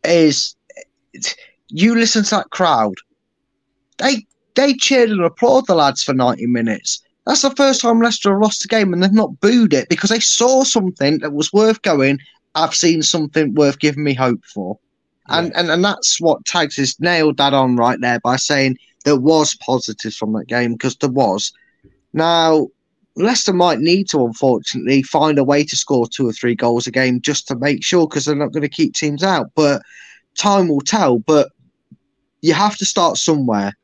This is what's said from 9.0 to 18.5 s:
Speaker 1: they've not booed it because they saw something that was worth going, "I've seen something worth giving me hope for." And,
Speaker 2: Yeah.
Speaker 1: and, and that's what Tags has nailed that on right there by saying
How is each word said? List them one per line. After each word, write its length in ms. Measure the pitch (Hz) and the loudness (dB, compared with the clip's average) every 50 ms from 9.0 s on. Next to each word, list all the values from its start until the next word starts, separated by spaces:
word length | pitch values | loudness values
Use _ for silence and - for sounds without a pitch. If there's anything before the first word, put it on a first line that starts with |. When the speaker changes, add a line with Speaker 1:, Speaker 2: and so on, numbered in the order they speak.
Speaker 1:
they've 120 | 185 190 196 | 2 4 4
not 260 | 220 214 - - - | 2 2 0 -4 0
booed 340 | - 202 247 247 226 190 151 | 0 2 4 4 4 4 2
it 140 | 131 - | 0 0
because 220 | _ 175 - - 202 | _ -4 -2 0 -2
they 100 | 226 220 | -2 0
saw 440 | - - - - 240 247 262 262 269 | 0 -2 0 2 2 4 4 4 2
something 560 | 254 - 233 190 185 - _ 139 139 151 151 | 2 0 0 0 -2 -4 _ 0 0 0 -2
that 120 | - 151 147 | -4 -6 -4
was 200 | 147 151 - - | -4 -4 0 2
worth 280 | 208 220 220 220 214 - | 2 4 4 2 0 0
going, 360 | 202 165 143 135 135 139 135 - - _ _ _ _ _ | 0 0 2 2 2 0 -2 -6 -16 _ _ _ _ _
"I've 200 | 160 160 160 - | -2 -2 -2 0
seen 260 | - - 170 165 160 | 0 2 2 2 2
something 520 | 151 - - 170 156 151 _ 156 156 147 151 | 0 -2 -2 -2 -4 -2 _ 0 0 0 2
worth 260 | 151 147 139 135 139 | 2 2 2 2 0
giving 240 | - 151 147 143 151 | -2 -2 -2 -2 -2
me 100 | 143 135 | -2 -2
hope 280 | 123 131 127 120 - _ | 0 0 0 0 -2 _
for." 340 | _ - - 95 90 107 _ _ _ _ _ _ _ _ _ _ - | _ -12 -10 -10 -10 -10 _ _ _ _ _ _ _ _ _ _ -4
And, 200 | - 165 175 170 | -4 -2 -2 -2
Speaker 2:
Yeah. 100 | - - | -4 -4
Speaker 1:
and, 100 | 175 165 | -2 -2
and 160 | 156 175 185 | 0 0 0
that's 340 | 202 190 - - - - - | 0 -2 -2 -4 -4 -4 0
what 240 | 165 165 147 - - | 0 0 0 0 -4
Tags 300 | - - 175 160 151 - | -6 -2 -2 -2 -2 -2
has 220 | - 139 127 - _ | -4 -4 -4 -4 _
nailed 380 | 143 175 175 165 156 151 139 | -2 -2 0 2 2 0 0
that 160 | 131 139 139 139 | 0 2 2 4
on 240 | 135 131 127 123 | 4 4 2 2
right 240 | 120 117 120 127 - | 2 2 2 2 0
there 180 | 123 123 120 117 | -2 -2 -2 0
by 160 | _ 120 127 | _ -2 -2
saying 420 | 131 - - | 0 0 -2